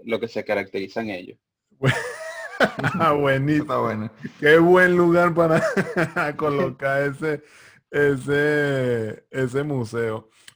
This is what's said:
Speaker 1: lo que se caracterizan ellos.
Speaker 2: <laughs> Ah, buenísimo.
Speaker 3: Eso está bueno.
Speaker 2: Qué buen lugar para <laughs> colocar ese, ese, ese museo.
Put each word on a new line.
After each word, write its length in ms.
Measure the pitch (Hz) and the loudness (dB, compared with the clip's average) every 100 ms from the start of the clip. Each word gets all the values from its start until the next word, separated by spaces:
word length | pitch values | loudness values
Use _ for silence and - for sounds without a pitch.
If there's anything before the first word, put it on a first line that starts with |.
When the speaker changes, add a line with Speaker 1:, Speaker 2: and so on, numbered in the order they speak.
| 117 | -6
Speaker 1:
lo 140 | 113 | -4
que 80 | 113 | -4
se 180 | 117 104 | -6 -4
caracterizan 640 | 101 98 98 95 117 110 | -2 -4 -6 -6 -6 -8
ellos. 300 | 92 92 - _ _ _ _ | -8 -12 -20 _ _ _ _
Speaker 2:
<laughs> 1200 | 131 - - - 640 640 - - - - 151 175 | -2 -2 -4 -10 -12 -12 -10 -4 -4 -2 -6 0
Ah, 140 | 165 | 0
buenísimo. 500 | 147 139 135 139 151 | 2 2 0 0 0
Speaker 3:
Eso 0 | |
está 140 | 143 123 | 0 -2
bueno. 320 | 117 107 107 - - - | -2 -4 -8 -10 -18 -2
Speaker 2:
Qué 180 | 147 160 | 4 6
buen 360 | 170 180 180 180 | 8 6 6 4
lugar 380 | 175 170 175 | 4 4 4
para 300 | 165 165 160 | 4 2 2
<laughs> 760 | 640 330 - - 160 - 151 143 | 2 -2 -2 -2 -4 -2 -4 -2
colocar 640 | 151 143 135 131 139 139 | -2 0 -2 -2 -2 -2
ese, 400 | 143 139 156 147 - - - _ _ | -2 -4 -6 -6 -8 -20 -20 _ _
ese, 1400 | 147 143 139 135 143 147 147 143 135 127 120 110 - _ | 0 2 0 -2 0 2 0 0 0 0 -2 -4 -8 _
ese 320 | 135 131 131 | -4 -4 -2
museo. 680 | 147 139 110 117 113 110 - _ _ | -4 -4 -4 -4 -4 -6 -10 _ _